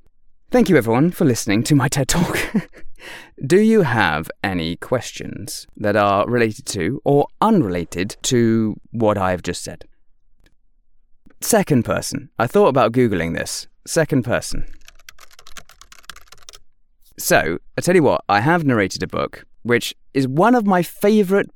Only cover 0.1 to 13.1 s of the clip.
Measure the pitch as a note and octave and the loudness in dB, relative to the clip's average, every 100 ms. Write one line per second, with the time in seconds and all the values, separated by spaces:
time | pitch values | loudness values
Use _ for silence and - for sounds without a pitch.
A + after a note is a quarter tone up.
0.1 | _ - - - B3+ G3+ D#3 A2+ A#2 E3 | _ -20 -20 -2 2 4 4 4 2 0
1.1 | - E3 A2+ - G2+ - C#3+ C3+ C#3+ C3 | 2 0 0 0 -2 2 2 2 -2 -2
2.1 | E3 F3+ - - G#3+ - - - - - | 0 0 -2 -4 -4 -6 -10 -12 -12 -16
3.1 | - - - C3+ F#3 A3 A3 D#3 A2+ F#2 | -20 -20 -12 2 4 6 4 4 2 0
4.1 | D2+ D#2+ - G2+ F#2 E2 E2+ - B2+ - | 0 -6 -6 -4 -4 -4 -6 -4 -4 -4
5.1 | - - - G#2 - - - G#2 G#2 G2+ | -12 -12 -12 -12 -14 -16 -6 -2 2 2
6.1 | G2 G#2 A#2+ A2+ - - G2 F2 C3+ - | 2 2 2 0 -2 -8 -4 -4 -2 0
7.1 | C#3+ - - G#3 G#3+ G#2+ F2+ E2 F2 G2 | 0 0 0 2 2 2 -2 -6 -6 -6
8.1 | - - B2 A#2 A2+ A2 - - A#2 G#2+ | -6 -2 2 2 2 -2 -6 -10 -2 0
9.1 | G2+ F#2 F2+ F2 E2+ - C2+ - _ _ | 2 0 -2 -6 -8 -10 -16 -20 _ _
10.1 | _ _ _ _ _ _ _ _ - _ | _ _ _ _ _ _ _ _ -20 _
11.1 | - - - - G#3+ - F#2 F2+ E2+ - | -20 -20 -12 -2 0 2 0 0 -4 -6
12.1 | - - - A#2 G3+ G3 C3+ A2+ A#2+ B2 | -10 -10 -4 0 2 4 4 2 2 0